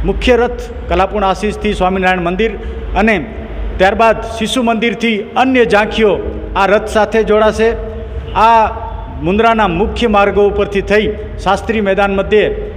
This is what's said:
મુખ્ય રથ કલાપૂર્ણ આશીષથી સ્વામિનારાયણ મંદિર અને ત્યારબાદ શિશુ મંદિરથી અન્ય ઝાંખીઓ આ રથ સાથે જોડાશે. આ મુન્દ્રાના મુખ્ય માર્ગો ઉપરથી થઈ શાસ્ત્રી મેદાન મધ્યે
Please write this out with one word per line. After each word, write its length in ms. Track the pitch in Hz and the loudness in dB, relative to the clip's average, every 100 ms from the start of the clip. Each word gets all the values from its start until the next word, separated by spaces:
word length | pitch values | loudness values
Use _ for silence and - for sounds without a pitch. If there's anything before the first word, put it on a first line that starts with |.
મુખ્ય 320 | 175 190 - 240 | -2 -2 2 2
રથ 240 | 247 240 - - - | 2 -4 -10 -12 -4
કલાપૂર્ણ 420 | 170 190 208 190 | 0 0 0 -2
આશીષથી 460 | 185 208 - 208 | 0 -4 -2 -4
સ્વામિનારાયણ 540 | 202 185 190 185 185 170 | 0 0 2 0 0 -2
મંદિર 260 | 180 226 226 - - - 175 | 0 -2 -2 -10 -10 -4 0
અને 200 | 220 202 123 - - - - - | 2 2 -2 -10 -12 -8 -8 2
ત્યારબાદ 420 | 185 202 226 214 - | 2 4 2 2 -4
શિશુ 300 | - 214 262 | -6 -4 0
મંદિરથી 540 | 233 226 233 208 233 214 220 - | 0 0 0 0 -2 -2 -2 0
અન્ય 300 | 262 254 226 | 2 4 4
ઝાંખીઓ 480 | 202 214 214 214 165 - - - | 4 2 2 2 2 -4 -8 -6
આ 120 | 180 196 | 0 2
રથ 220 | 208 214 | 2 2
સાથે 300 | 220 208 220 | 0 2 0
જોડાશે. 460 | 202 208 220 214 220 226 - - - - - - | 2 4 2 2 0 0 -6 -10 -10 -10 -6 2
આ 260 | 220 226 208 - - - - - | 4 6 4 -2 -10 -10 -10 -6
મુન્દ્રાના 480 | 151 202 226 220 202 | -2 2 4 4 0
મુખ્ય 360 | 165 208 - 233 | 0 -2 -2 0
માર્ગો 380 | 208 202 190 202 | 2 2 4 2
ઉપરથી 380 | 190 202 196 185 | 2 -2 -2 0
થઈ 200 | 208 214 214 - - | 2 2 -4 -10 -6
શાસ્ત્રી 460 | - 196 - 220 196 | -2 0 0 -2 0
મેદાન 300 | 190 202 196 | 0 0 0
મધ્યે 320 | 196 214 165 - 104 | 2 2 2 -2 -8